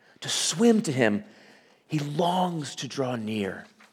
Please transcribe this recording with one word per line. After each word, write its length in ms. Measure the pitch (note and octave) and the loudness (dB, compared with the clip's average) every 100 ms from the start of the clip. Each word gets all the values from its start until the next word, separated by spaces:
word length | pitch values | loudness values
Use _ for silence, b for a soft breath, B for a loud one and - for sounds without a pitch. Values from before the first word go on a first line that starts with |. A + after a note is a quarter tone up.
| b b | b b
to 100 | C3+ | -6
swim 540 | - - D#3 A#3 A3 | -4 -2 4 4 4
to 80 | E3 | 2
him. 340 | C3 A#2 G#2 b b b b b b _ | 2 4 2 b b b b b b _
He 100 | D#3 | -4
longs 800 | D3 D3 F3 F#3 F3+ E3+ C3+ - | -2 0 0 2 0 -2 -8 -10
to 120 | C3+ | -8
draw 280 | - C3 B2 | -4 -4 -4
near 500 | G#2+ A2 G2 F2+ - _ - | -4 -4 -4 -6 -14 _ -20